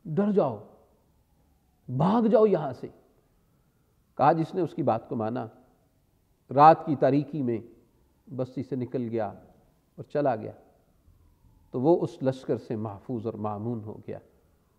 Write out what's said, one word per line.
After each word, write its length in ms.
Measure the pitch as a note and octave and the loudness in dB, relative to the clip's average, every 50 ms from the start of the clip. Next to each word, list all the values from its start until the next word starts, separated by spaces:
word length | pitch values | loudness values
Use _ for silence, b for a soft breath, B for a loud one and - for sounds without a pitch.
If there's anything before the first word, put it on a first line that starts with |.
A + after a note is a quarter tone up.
| - | -12
डर 240 | E3+ D#3 E3 G3+ G#3+ G3+ | -6 -2 -2 0 2 2
जाओ, 280 | G3+ E3+ C3+ A2+ G#2 - - - - _ _ _ _ _ _ _ _ _ _ _ _ _ _ _ _ _ _ _ _ _ - | 2 2 0 -2 -6 -12 -18 -20 -20 _ _ _ _ _ _ _ _ _ _ _ _ _ _ _ _ _ _ _ _ _ -8
भाग 380 | B2+ C3 D#3 F#3 G#3+ A#3+ A3 | -4 0 0 2 2 2 4
जाओ 200 | A3 F#3+ A3 A3 | 4 4 6 6
यहाँ 260 | G#3+ F#3+ - D3+ C#3 B2 | 4 4 2 -2 -4 -8
से।'" 200 | - - B2 - - _ _ _ _ _ _ _ _ _ _ _ _ _ _ _ _ _ _ _ _ _ _ _ - | -10 -12 -14 -16 -18 _ _ _ _ _ _ _ _ _ _ _ _ _ _ _ _ _ _ _ _ _ _ _ 0
कहा, 140 | B2 D3 E3+ | 2 2 4
जिसने 300 | D#3+ D#3+ - - F#3 F3 | 2 0 -4 -4 -4 -4
उसकी 200 | D3 - - D3+ | -4 -4 -4 -2
बात 260 | B2 A2 A2+ A#2 - | -2 -2 -2 -4 -6
को 80 | C#3+ | -6
माना, 320 | A#2+ A2 A2 A#2+ B2+ A#2 A2 - - _ _ _ _ _ _ _ _ _ _ _ _ _ _ _ _ _ - | -4 -4 -4 -4 -6 -8 -12 -14 -20 _ _ _ _ _ _ _ _ _ _ _ _ _ _ _ _ _ 0
रात 360 | B2+ C3 D3 D#3+ E3 D#3+ - | 6 8 10 10 10 8 4
की 100 | - D3+ | -2 0
तारीकी 460 | A#2+ D#3 C3+ C3 D3 D3 - - D#3 C3+ | 2 2 2 2 2 0 -2 -4 -4 -4
में 200 | A#2 A#2 G#2+ - - - - _ _ _ _ _ _ _ _ _ - | -2 -4 -4 -6 -12 -20 -20 _ _ _ _ _ _ _ _ _ -12
बस्ती 340 | D3 B2 B2+ B2+ - D3+ B2 | -10 -8 -8 -8 -8 -10 -10
से 140 | - C#3+ | -8 -6
निकल 260 | B2+ B2 A#2+ - C3 B2 | -6 -6 -6 -6 -6 -6
गया 260 | A2+ A2+ A2+ G#2+ G2 F#2+ F#2+ - - - _ _ _ _ _ _ _ _ - | -4 -4 -4 -4 -4 -8 -12 -20 -20 -20 _ _ _ _ _ _ _ _ -20
और 60 | C#3 | -14
चला 320 | - - D3 D3 C#3 A#2+ | -6 -4 -2 0 0 0
गया, 180 | G#2+ G#2+ G#2+ G#2+ - - _ _ _ _ _ _ _ _ _ - _ _ _ _ _ _ _ _ _ _ _ - | -2 -4 -10 -14 -16 -20 _ _ _ _ _ _ _ _ _ -20 _ _ _ _ _ _ _ _ _ _ _ -4
तो 60 | C3 | 0
वो 140 | B2 D3+ F3 | 2 4 4
उस 220 | F3 E3+ - - - C3+ | 4 2 -2 -6 -4 -2
लश्कर 360 | C3 C3 C3 - - C#3+ A2 | -2 -2 -2 -4 -4 -4 -4
से 180 | - - B2 | -4 -6 -6
महफूज 500 | A2 A2 A2 G2 G2 - - B2+ A2+ G#2 | -6 -6 -8 -8 -10 -10 -10 -8 -6 -6
और 100 | A2+ G#2+ | -6 -6
मामून 440 | G#2 G#2+ G#2+ G#2 G#2 G#2+ A#2 A#2+ A2+ | -6 -6 -6 -6 -6 -6 -6 -6 -6
हो 200 | G#2 G#2+ - - G#2+ | -8 -12 -14 -14 -12
गया। 140 | - A2 - - _ _ _ _ _ _ _ _ _ _ | -12 -12 -14 -14 _ _ _ _ _ _ _ _ _ _